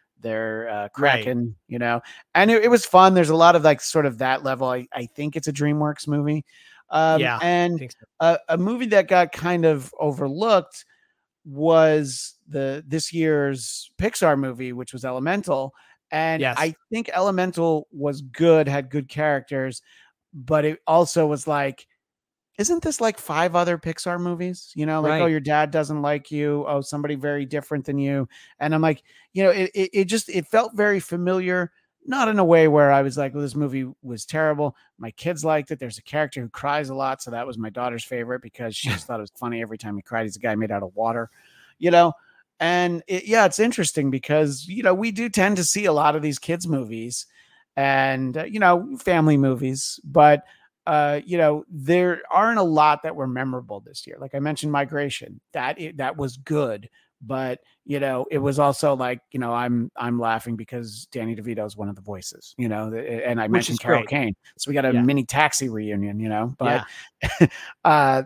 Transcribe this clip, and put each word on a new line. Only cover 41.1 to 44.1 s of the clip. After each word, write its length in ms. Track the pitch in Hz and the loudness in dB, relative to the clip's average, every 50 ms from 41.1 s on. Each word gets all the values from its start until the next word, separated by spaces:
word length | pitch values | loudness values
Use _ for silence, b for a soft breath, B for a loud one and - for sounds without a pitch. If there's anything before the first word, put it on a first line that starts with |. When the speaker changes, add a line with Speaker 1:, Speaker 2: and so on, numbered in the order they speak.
| 117 117 117 113 b b b b b b b b b b | -2 -4 -6 -8 b b b b b b b b b b
Speaker 1:
you 120 | 156 175 | 0 6
know? 220 | 175 170 175 170 151 b b b b b b b _ _ | 8 8 8 6 4 b b b b b b b _ _
And 420 | 160 170 175 180 180 175 175 165 - - | -2 0 0 2 0 0 -2 -4 -6 -6
it, 180 | 190 180 175 | -8 -6 -2
yeah, 180 | 202 220 226 208 | 0 4 4 4
it's 140 | 180 - - | 4 4 2
interesting 520 | 214 240 233 - 180 143 - 160 143 139 | 0 0 2 0 -2 -2 -2 -2 -2 0